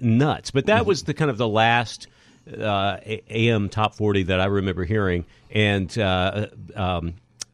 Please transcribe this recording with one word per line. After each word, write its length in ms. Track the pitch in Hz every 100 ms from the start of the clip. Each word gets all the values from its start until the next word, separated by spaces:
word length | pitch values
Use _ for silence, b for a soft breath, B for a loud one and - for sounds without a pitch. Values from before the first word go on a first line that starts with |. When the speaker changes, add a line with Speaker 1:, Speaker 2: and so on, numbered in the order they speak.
Speaker 1:
nuts. 500 | 120 113 147 95 -
But 160 | 139 135
that 140 | 214
Speaker 2:
Mm-hmm. 80 | 214
Speaker 1:
was 140 | 170
the 100 | -
kind 160 | 147 156
of 60 | 107
the 100 | 117
last, 580 | 107 113 120 117 - - b b b b
uh, 440 | - 107 101 98 92
A-, 180 | - 110 -
A 220 | 110 117
M 180 | 110 101
Top 260 | - 107
Forty 280 | - 107 101
that 160 | 87 92
I 60 | 95
remember 380 | 101 95 87
hearing. 400 | 87 110 98 87 85 b b
And, 440 | 107 104 101 90 -
uh, 480 | 101 92 92 104 104 120 95
um, 400 | - 92 87 85 85 _ - -